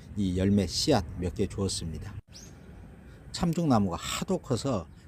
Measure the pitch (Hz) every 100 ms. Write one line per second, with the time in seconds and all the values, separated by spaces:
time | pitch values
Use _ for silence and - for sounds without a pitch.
0 | - - 98 90 95 101 90 - - 127
1 | 87 90 90 - 98 - 98 - 82 76
2 | 101 - - - - - - - - -
3 | - - - - 175 165 165 120 95 82
4 | - - - 185 - 117 139 110 82 -